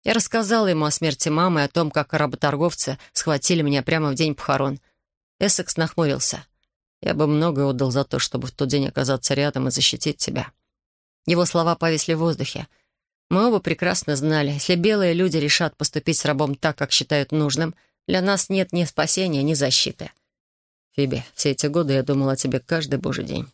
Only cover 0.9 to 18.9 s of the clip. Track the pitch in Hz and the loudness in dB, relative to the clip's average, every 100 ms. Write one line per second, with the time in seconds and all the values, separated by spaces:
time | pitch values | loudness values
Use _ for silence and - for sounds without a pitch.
0.9 | - 160 143 160 156 180 165 143 170 160 | 0 -2 0 0 2 2 2 0 0 0
1.9 | 151 147 156 147 131 147 139 170 - - | -2 -2 -2 -2 0 -2 0 -2 0 -2
2.9 | - - - - 143 - 170 147 139 123 | -4 -6 -4 0 0 2 2 2 0 0
3.9 | 160 151 131 156 143 - 135 139 139 _ | 0 0 0 -2 -2 -2 0 0 -4 _
4.9 | _ _ _ _ _ 196 - 180 - 160 | _ _ _ _ _ 0 0 0 -2 -2
5.9 | - 156 135 - - - _ _ _ _ | 0 0 2 0 -2 -12 _ _ _ _
6.9 | _ - 165 151 151 170 139 139 127 131 | _ -6 0 2 2 2 0 0 0 0
7.9 | 127 135 135 - 127 127 - 135 143 135 | 0 -2 -4 -4 -6 -8 -6 -2 0 -2
8.9 | - 131 131 - 139 147 139 131 160 - | -2 -2 -2 -2 0 0 -2 -4 0 -2
9.9 | 143 160 143 - 127 - _ _ _ _ | -2 -6 -4 -6 -6 -10 _ _ _ _
10.9 | _ _ _ - 175 175 175 165 165 165 | _ _ _ 0 2 2 2 0 0 0
11.9 | 160 - 160 165 151 131 143 143 _ _ | 0 0 0 0 -2 -6 -8 -12 _ _
12.9 | _ _ _ _ 180 233 208 - 160 175 | _ _ _ _ 2 4 2 0 -2 0
13.9 | 180 - 143 151 156 143 143 - 175 190 | 0 0 0 0 2 0 -2 0 2 2
14.9 | 208 185 170 185 156 147 - 160 - 156 | 2 2 2 2 0 0 0 0 -2 -4
15.9 | 156 165 156 147 139 147 139 160 - 143 | -2 0 0 0 0 0 0 -2 -2 -2
16.9 | - - 147 139 151 147 135 165 - _ | -2 0 0 0 0 0 0 -2 -6 _
17.9 | _ - 185 185 196 - 196 185 175 160 | _ -2 0 2 2 2 0 0 -2 -2